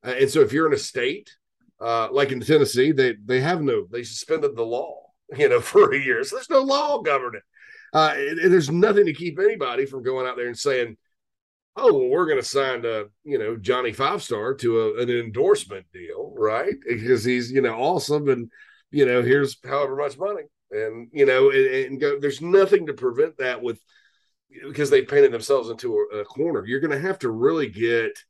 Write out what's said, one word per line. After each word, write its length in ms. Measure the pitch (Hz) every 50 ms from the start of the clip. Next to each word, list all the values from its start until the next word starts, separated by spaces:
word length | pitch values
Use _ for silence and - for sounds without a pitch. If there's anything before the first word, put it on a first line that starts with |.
| -
Uh, 100 | 127 127 127
and 100 | 139 135
so 100 | 135 156
if 120 | 139 104 135
you're 140 | 147 160
in 80 | 156 143
a 40 | 113
state, 520 | - - - 127 120 131 156 208 - - - _ _ _ _ _ _ _ _ _
uh, 280 | - 117 117 117 113 110 123
like 200 | 139 143 135 131
in 80 | 123
Tennessee, 520 | 110 - 156 151 139 - - 120 127 151 156
they, 240 | 135 131 127 113 - 104
they 160 | 104 123 127
have 220 | 135 156 180 170 151
no, 240 | 135 120 107 95 87
they 120 | 107 120 120
suspended 520 | 117 113 - - - 156 156 147 139 -
the 80 | 117 117
law, 380 | 113 117 127 156 165 - - - _ _ _ _ _ 139
you 140 | 127 151 -
know, 120 | 240 240
<laughs> 20 | -
for 320 | - - 202 202 - -
a 40 | 143
year. 240 | 135 131 120 113 131
So 120 | - -
there's 140 | 254 254 -
no 100 | 330 269
law 400 | 269 269 269 285 294 294 285 254
governing. 400 | 196 156 143 135 127 120 113 104 _ _ _ _ - - - - - - -
Uh, 200 | 156 156 156 143
and, 240 | 139 139 143 160 165
and 140 | 165 185 175
there's 180 | 185 156 135
nothing 360 | 156 175 190 220 143 202 202
to 80 | 170 143
keep 240 | - 170 175 147 160
anybody 480 | 196 208 - 196 143 123 120 123 139
from 160 | 135 135 135 117
going 240 | 127 131 131 127
out 100 | 127 123
there 120 | 123 120 120
and 100 | 120 110
saying, 400 | - 143 135 127 120 117 117 _ _ _ _ _ _ _ _ _ _ _ _ _ _ _ _
"Oh, 180 | - 523 508 -
well, 140 | 139 127 123
we're 200 | 131 165 180 156
gonna 140 | 151 131 117
sign, 420 | - - 139 139 131 127 120 117
uh, 200 | 117 113 107 104 104 _ _ _
you 140 | 151 143 123
know, 180 | 110 107 117
Johnny 360 | 117 95 92 123 127 127 117 104
Five 300 | 95 135 147 185 190 -
Star 300 | - 120 104 107 123 135
to 240 | - 123 117 113 113
a, 220 | 113 107 107 117 123
an 60 | 120
endorsement 760 | 120 120 117 113 104 120 147 190 208 208 - - 101 95 92 _ _
deal," 400 | 92 87 82 - 90 127 - -
right? 380 | - 107 107 110 117 147 190 - - _
Because 380 | 110 123 113 107 120 127 113 104
he's, 260 | 127 127 123 120 117
you 120 | 127 139 135
know, 120 | 127 113
awesome, 540 | 113 127 151 180 - - - 147 151 147 139
and, 220 | 131 120 117 117 _ _ - _ _ _ _ _
you 160 | - 143 139
know, 160 | 123 123 123 120
here's 340 | 120 131 143 139 139 - _ _
however 320 | 127 135 143 143 135 135
much 220 | 139 147 143 120 131
money, 240 | 175 202 208 175 147 _ _ _ _ _
and, 380 | 98 107 110 110 113 117 120 120 _
you 120 | 151 139
know, 260 | 135 127 131 135 139
and, 160 | 139 135 135
and 340 | 131 127 131 135 127 135 131
go. 200 | 147 143 143 139
There's 220 | 143 143 131 131 156
nothing 440 | 175 180 196 196 190 202 190 170 151
to 40 | 143
prevent 460 | - 123 127 117 123 151 165 156 -
that 240 | 131 127 127 113 120
with, 180 | 120 110 _ _ _ _ _ _ _ _ _ _ _ _ _ _ _ _ - - 139
because 220 | - 143 147 135
they 120 | 139 131 127
painted 300 | - 143 143 139 131 117
themselves 380 | 113 110 - 139 131 117 113
into 360 | 117 110 - 123 110 104 104 104 104
a, 60 | 104
a 60 | 104
corner. 420 | - - 127 151 170 160 110 92
You're 140 | 110 123 135
gonna 180 | 147 160 143 139
have 220 | 156 190 190 185
to 100 | - 123
really 380 | 110 110 120 143 165 160 143 113
get 500 | 92 101 117 117 120 117 113 107 - - _